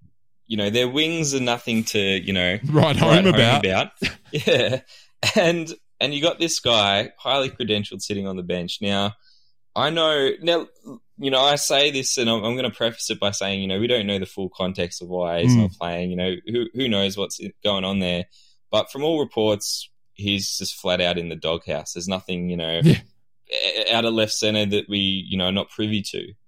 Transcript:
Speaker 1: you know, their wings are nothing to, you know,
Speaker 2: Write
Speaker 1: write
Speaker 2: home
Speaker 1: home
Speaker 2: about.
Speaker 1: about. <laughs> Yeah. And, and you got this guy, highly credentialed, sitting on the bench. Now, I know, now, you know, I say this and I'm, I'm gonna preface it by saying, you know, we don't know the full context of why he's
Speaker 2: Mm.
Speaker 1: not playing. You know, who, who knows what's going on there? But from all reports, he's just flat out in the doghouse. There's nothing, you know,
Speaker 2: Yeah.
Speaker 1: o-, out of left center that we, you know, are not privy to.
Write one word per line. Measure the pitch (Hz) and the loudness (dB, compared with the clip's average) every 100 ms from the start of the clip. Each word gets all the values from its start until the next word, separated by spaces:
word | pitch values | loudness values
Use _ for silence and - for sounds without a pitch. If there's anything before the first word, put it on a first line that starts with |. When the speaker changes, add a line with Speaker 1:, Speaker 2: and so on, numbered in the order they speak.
| - _ _ _ - | -20 _ _ _ -6
Speaker 1:
you | 107 | -2
know, | 101 | 0
their | 117 123 | 2 2
wings | 139 160 165 147 135 | 2 0 0 -2 0
are | |
nothing | 123 120 - 113 110 | 0 -2 0 -2 0
to, | 104 | 0
you | 98 95 92 | 2 0 0
know, | 92 90 104 | 0 0 0
Speaker 2:
Write | 151 151 156 | 2 4 4
Speaker 1:
write | - | 4
Speaker 2:
home | - 175 190 | 6 6 6
Speaker 1:
home | - | 6
Speaker 2:
about. | 113 139 92 | 6 4 2
Speaker 1:
about. | 95 - - - | 0 -2 -4 -8
<laughs> | - - | -8 -8
Yeah. | 147 - 139 104 131 - - - - - 220 | -2 2 4 4 -2 -6 -20 -18 -4 0 4
And, | 170 170 160 - _ - | 4 2 -4 -12 _ -4
and | 131 | -2
you | 143 | 2
got | 165 - | 0 2
this | 165 - | -2 0
guy, | 123 113 101 98 120 - | 2 4 4 2 0 -4
highly | 127 135 135 | -2 0 0
credentialed, | - 110 104 104 95 | -4 -2 -2 -2 -8
sitting | - 101 98 | -6 -6 -4
on | 92 | -6
the | |
bench. | 87 90 87 - | -4 -4 -4 -6
Now, | 101 98 101 - _ _ _ _ _ - | -2 0 -2 -6 _ _ _ _ _ -2
I | 139 | -2
know, | 165 160 151 135 - | 0 2 2 2 0
now, | 165 170 - _ 113 127 _ - | 0 0 -2 _ -20 -20 _ -6
you | 139 | 0
know, | 131 | 2
I | 143 143 | 4 2
say | - 139 147 | 2 2 2
this | 135 131 - | 2 -2 0
and | 117 | 0
I'm, | 113 | 0
I'm | 110 127 | 0 -2
gonna | 123 | -4
preface | - 117 113 - | -2 -4 -2 -6
it | 110 | -2
by | 101 | -2
saying, | 101 98 98 | -2 -4 -4
you | 95 | -2
know, | 95 | -2
we | 120 | 0
don't | 123 101 | 0 0
know | 98 | -2
the | 92 | -4
full | - 92 | -8 -8
context | - 92 95 87 - | -4 -4 -2 -6 -6
of | 87 | -8
why | 90 85 85 | -4 -2 0
he's | 127 120 | 4 4
Speaker 2:
Mm. | |
Speaker 1:
not | 98 | 2
playing. | - 87 87 90 | -2 -6 -4 -4
You | 90 | -2
know, | 92 90 - | -4 -4 -4
who, | 120 117 120 | -4 -4 -4
who | 127 | -2
knows | 101 98 98 | 0 0 -2
what's | 92 - 85 - | -8 -8 -12 -4
going | 104 98 95 | -2 0 0
on | 98 | -2
there? | 90 87 90 _ _ _ - | 0 -2 -4 _ _ _ -2
But | 107 - | -2 0
from | 139 | -2
all | 151 156 | 0 0
reports, | 131 113 107 104 - - - _ _ | 0 0 2 2 -2 -8 -8 _ _
he's | - 101 98 95 - | -6 -2 0 -2 -6
just | 98 - | -8 -6
flat | 92 90 | -2 0
out | 87 87 | 0 0
in | 85 | -4
the | 80 | -6
doghouse. | 80 85 - 76 78 | -4 -4 -4 -6 -6
There's | 87 87 | -8 -6
nothing, | 92 - 90 87 | -6 -4 -6 -4
you | 85 | -4
know, | 80 82 | -4 2
Speaker 2:
Yeah. | 160 - - _ _ _ - 65 98 101 98 | 4 4 0 _ _ _ -8 -4 -4 -2 0
Speaker 1:
o-, | 113 | 0
out | 113 | 2
of | |
left | 113 107 | 0 0
center | - 110 107 104 | 0 0 0 0
that | 104 - | 0 -2
we, | 101 | -2
you | 95 95 90 95 | 0 -2 -4 -2
know, | 90 | 0
are | |
not | 98 - | -2 -4
privy | - 107 107 | -4 -2 -2
to. | - - - - | -4 -8 -10 -16